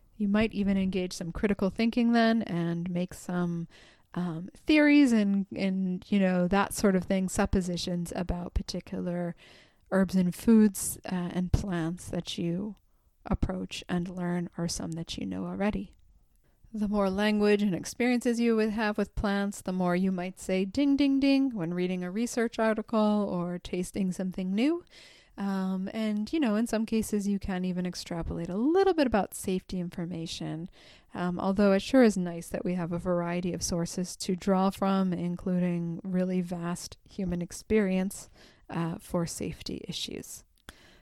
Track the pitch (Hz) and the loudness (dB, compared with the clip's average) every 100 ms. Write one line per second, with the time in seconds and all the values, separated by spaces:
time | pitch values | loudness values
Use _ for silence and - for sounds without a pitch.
0 | _ - 208 208 226 - 196 196 190 185 | _ -4 0 2 2 0 0 2 0 -2
1 | 180 - 170 - 214 202 190 - 226 247 | -4 -6 -8 -2 0 2 0 0 0 2
2 | 233 233 226 226 - 170 170 170 175 175 | 4 6 4 2 0 -2 -2 -2 -4 -4
3 | 185 - - 180 175 170 170 - - _ | -4 -8 -6 -2 -2 -2 -8 -14 -20 _
4 | _ - 180 160 185 - - 302 294 294 | _ -6 -4 -6 -10 -6 4 6 8 8
5 | 269 226 202 196 190 - 190 190 185 180 | 8 6 4 2 0 -2 -2 0 -2 -4
6 | - 202 185 180 180 196 - - 208 190 | 0 2 4 4 4 2 2 2 2 2
7 | - 190 185 - 196 196 180 170 - 175 | 2 0 0 0 2 2 0 -4 -4 -4
8 | 170 - 175 175 180 - - 180 - 185 | -4 -4 -4 -6 -4 -4 -4 -8 -8 -6
9 | 180 175 175 - - - - _ _ 190 | -4 -4 -6 -8 -18 -20 -20 _ _ 2
10 | 185 185 180 - - 220 214 190 - - | 4 4 2 2 6 8 6 4 -6 -8
11 | - 180 175 - 180 - 202 175 160 175 | -6 -6 -4 -4 2 0 2 -2 -2 -6
12 | - 175 - - 170 175 208 196 _ _ | -6 -6 -6 -4 -4 -4 -6 -10 _ _
13 | _ _ - 196 - 185 190 - - 180 | _ _ -6 -2 -2 -4 -8 -10 -4 -4
14 | 175 180 175 175 175 - 170 - 170 160 | -4 -6 -4 -4 -4 -6 -6 -6 -8 -8
15 | 170 - 202 185 180 190 202 196 202 - | -10 -8 -8 -6 -8 -4 -2 -2 -8 -16
16 | - _ _ _ _ _ - 220 208 208 | -20 _ _ _ _ _ -14 -4 -2 2
17 | 196 190 214 214 208 208 208 165 - - | 0 2 2 4 4 4 2 0 -4 -2
18 | 240 247 240 233 233 220 220 208 214 214 | 0 2 2 2 2 4 2 0 -2 -2
19 | 202 - 208 202 202 - - 185 180 175 | -2 -2 0 0 -2 -4 -4 0 2 2
20 | 190 185 180 185 - 185 196 262 285 277 | 2 0 -6 -8 -2 0 0 2 4 4
21 | 285 269 277 269 269 226 165 175 180 185 | 4 4 4 4 2 0 -2 -2 0 -2
22 | 175 196 240 - 226 - 220 220 - 220 | -4 -4 -2 0 -2 0 0 0 0 2
23 | 214 208 202 180 175 180 - 180 180 208 | 4 2 0 -2 -4 -6 -6 -6 -4 -2
24 | 190 180 190 180 185 196 277 349 - - | -2 -2 -4 -4 -2 0 2 0 -6 -20
25 | - - _ - 196 196 190 190 190 226 | -20 -20 _ -8 -4 -2 -2 -2 -4 -4
26 | 214 208 214 330 254 208 233 220 226 226 | -2 -2 -2 0 2 2 0 -2 0 0
27 | 208 208 196 196 214 180 185 180 180 180 | 0 -2 0 -2 -2 -2 -2 -2 -4 -6
28 | - 170 165 170 170 185 262 359 392 330 | -8 -6 -4 -6 -4 0 2 4 4 4
29 | 262 226 - - - 185 - 185 175 - | 2 2 0 -4 -4 -4 -4 -6 -6 -6
30 | 170 170 165 - 156 156 170 - - - | -8 -8 -8 -8 -8 -8 -10 -16 -20 -20
31 | _ - 180 180 190 196 202 196 - 269 | _ -6 -4 -2 0 4 4 4 4 6
32 | 233 190 175 170 - - - 180 165 170 | 6 6 -2 -6 -8 -4 -2 -2 -2 -2
33 | 180 175 170 175 180 175 - 170 170 - | 0 0 0 -2 -2 -4 -2 -2 -2 -4
34 | 180 - - 180 - 185 190 - 196 190 | -6 -6 -4 -2 2 2 2 2 0 2
35 | 190 175 175 175 190 180 180 175 170 165 | 2 0 -4 -4 -2 0 0 -2 -4 -6
36 | 196 185 185 185 175 175 170 175 - - | -4 -2 0 0 -2 -4 -4 -6 -8 -16
37 | - - 185 175 170 - - 220 190 185 | -14 -6 -4 -4 -6 -10 0 2 2 0
38 | 190 - - - - _ - - 165 165 | -2 -6 -16 -20 -20 _ -8 -4 -4 -6
39 | - 180 170 - - - - - - - | -4 -4 -4 -4 -8 -8 -8 -8 -8 -8
40 | - - - - - _ - - - - | -8 -10 -12 -18 -20 _ -20 -20 -20 -20